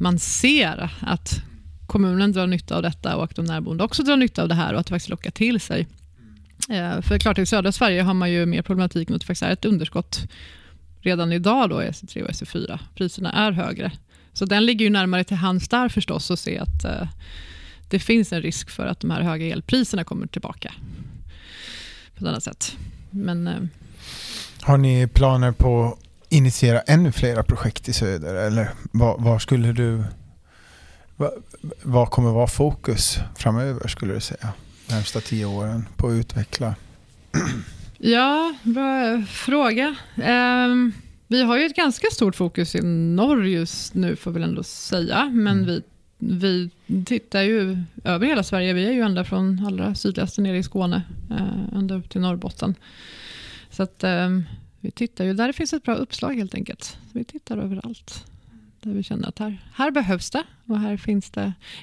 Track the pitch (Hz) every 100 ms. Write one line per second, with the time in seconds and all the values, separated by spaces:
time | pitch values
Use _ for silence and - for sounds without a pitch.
0 | 180 175 - - 254 294 180 - 165 -
1 | - 170 - - - - - - - 208
2 | 190 185 202 190 180 180 - 170 170 156
3 | - - 160 - 165 160 156 165 208 -
4 | 277 277 254 - 170 170 160 165 170 175
5 | - 170 - - 226 233 - 180 165 -
6 | - - 233 214 - - - 208 175 185
7 | - 208 220 196 185 214 190 - 226 180
8 | 185 185 175 175 170 170 - 185 180 170
9 | 165 165 - 180 180 185 214 190 156 165
10 | - - - - - - - - - -
11 | 180 180 170 170 180 247 220 151 - 151
12 | 190 - - - - - - - - -
13 | 185 - 180 - 214 180 180 - 185 147
14 | - - _ - 196 202 226 226 220 208
15 | 185 180 180 190 190 185 - 240 247 -
16 | - 160 - 180 - - - - - -
17 | 156 - - - - - - - - 190
18 | - 226 202 170 160 - - - - -
19 | - 160 170 160 165 160 - 254 240 196
20 | 165 - - - - - - - - 175
21 | - - - - - - - - - -
22 | - - 190 - - - - - - -
23 | - 196 190 175 175 170 175 - - -
24 | - - - - - - - 139 135 127
25 | 127 - 135 131 123 120 127 120 117 120
26 | - - - 156 131 - 127 117 - 156
27 | 170 - 123 117 - - 113 - - -
28 | 107 90 76 92 107 110 110 - - 113
29 | 117 - 117 113 - 127 117 120 117 113
30 | 104 - - - _ - - - - -
31 | - - 147 - - - 147 - - 123
32 | 120 - 120 113 123 - 147 - - 107
33 | - - - - - 110 135 123 110 -
34 | 101 104 - - 110 98 - - - 113
35 | 104 113 - 110 104 101 107 113 104 -
36 | 123 113 117 - 107 - 117 101 - -
37 | - - - 156 170 127 - - - -
38 | 220 233 262 302 330 277 226 233 269 269
39 | 240 233 202 - - 285 262 226 285 277
40 | - - - 240 247 247 247 247 247 202
41 | - - _ 247 240 240 320 285 311 233
42 | 440 - 208 - 180 - 170 - 175 165
43 | 165 175 247 277 190 175 165 - - 185
44 | 180 - - 170 165 170 175 - - 185
45 | 170 196 277 233 208 196 185 170 - _
46 | _ _ - 180 190 180 175 - - 190
47 | 185 233 - 196 196 220 190 185 170 -
48 | - 175 247 277 190 190 180 180 196 254
49 | 220 180 180 190 190 185 202 185 190 196
50 | 202 180 180 - 196 185 190 196 180 185
51 | 175 - - 214 196 190 196 196 190 190
52 | 175 190 180 175 180 - 196 185 - -
53 | - - - - - - - - 190 -
54 | 185 175 180 185 165 - - _ - -
55 | 240 - 185 196 240 277 320 311 - 226
56 | 262 - - 254 190 - 196 - - -
57 | - 233 240 294 - 214 202 190 233 233
58 | - - - - - 233 214 _ 214 202
59 | - 208 196 - 214 196 - - 277 285
60 | 196 185 - 277 320 - 233 214 208 202
61 | - 202 - - 196 180 - -